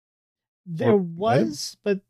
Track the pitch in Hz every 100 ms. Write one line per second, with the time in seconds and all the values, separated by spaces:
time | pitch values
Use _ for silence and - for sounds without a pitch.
0 | _ _ _ _ _ _ 180 160 233 202
1 | 175 165 214 240 - 143 - - 208 196